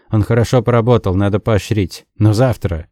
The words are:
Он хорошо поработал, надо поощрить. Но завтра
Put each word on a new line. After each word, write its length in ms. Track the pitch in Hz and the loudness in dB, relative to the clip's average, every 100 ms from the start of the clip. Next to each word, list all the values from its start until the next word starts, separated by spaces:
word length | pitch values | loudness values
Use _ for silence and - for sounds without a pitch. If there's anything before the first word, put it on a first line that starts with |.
| _ | _
Он 100 | 110 | -2
хорошо 400 | 98 117 107 127 | 0 0 0 0
поработал, 540 | 113 120 113 117 98 92 | 2 0 2 2 0 0
надо 240 | 101 101 | 0 -2
поощрить. 640 | - 104 - 104 87 - - - | -2 -2 -2 -4 -4 -8 -16 0
Но 160 | 107 | 0
завтра 560 | 107 131 - 98 90 - | 2 0 -2 -6 -8 -12